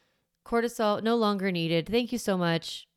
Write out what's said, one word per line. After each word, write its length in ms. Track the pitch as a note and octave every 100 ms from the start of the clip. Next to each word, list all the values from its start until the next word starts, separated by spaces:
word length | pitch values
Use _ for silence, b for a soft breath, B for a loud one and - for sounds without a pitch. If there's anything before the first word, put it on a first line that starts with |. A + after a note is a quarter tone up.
| _ _ _ _ -
Cortisol, 580 | A#3 A#3 A#3 G#3+ G#3
no 120 | A3 A#3
longer 360 | G#3 G3+ G3
needed. 360 | F3 D#3+ E3 D#3+
Thank 240 | A#3 A#3
you 60 | A#3+
so 200 | - F#3
much. 500 | E3+ E3 - - -